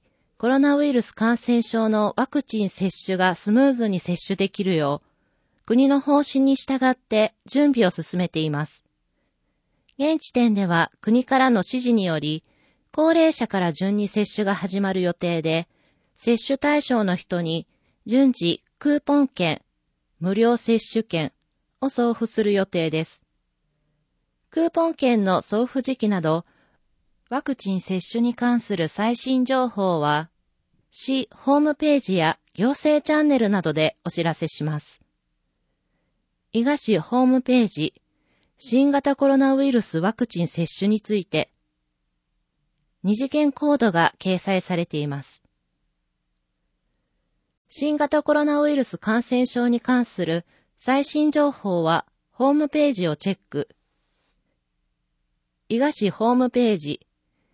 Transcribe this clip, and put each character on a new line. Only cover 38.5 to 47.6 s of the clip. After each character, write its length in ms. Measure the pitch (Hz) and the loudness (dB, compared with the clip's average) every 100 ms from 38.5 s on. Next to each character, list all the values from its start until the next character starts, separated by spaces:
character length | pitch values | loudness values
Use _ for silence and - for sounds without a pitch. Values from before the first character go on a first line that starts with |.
| _ | _
新 340 | - 240 285 | 0 2 4
型 260 | 285 285 277 | 2 0 2
コ 100 | 277 | 2
ロ 80 | 269 | 4
ナ 200 | 269 269 | 4 2
ウ 100 | 277 | 2
イ 60 | |
ル 100 | 240 | 0
ス 180 | - 160 | 0 -2
ワ 140 | 185 | -2
ク 140 | - 247 | -2 -4
チ 140 | 170 | -2
ン 60 | 170 | -4
接 180 | - 165 | -2 -4
種 140 | - 202 | -2 0
に 140 | 214 | 0
つ 120 | - 208 | 0 -4
い 100 | 170 | -2
て、 260 | 156 - _ _ _ _ _ _ _ _ _ _ _ _ _ _ _ | -4 -4 _ _ _ _ _ _ _ _ _ _ _ _ _ _ _
二 140 | 185 214 | -4 -2
次 100 | 269 | -2
元 240 | 302 294 | 0 0
コ 220 | - 294 | 0 0
ー 40 | 285 | 2
ド 140 | 226 | 2
が 240 | 170 165 - | 2 0 0
掲 180 | 190 185 | -4 -4
載 240 | - 190 | -2 -2
さ 160 | - 170 | -2 -4
れ 80 | 170 | -4
て 120 | 151 | -4
い 100 | 147 | -6
ま 160 | 143 | -6
す。 200 | - - _ _ _ _ _ _ _ _ _ _ _ _ _ _ _ _ _ _ _ _ _ _ | -12 -20 _ _ _ _ _ _ _ _ _ _ _ _ _ _ _ _ _ _ _ _ _ _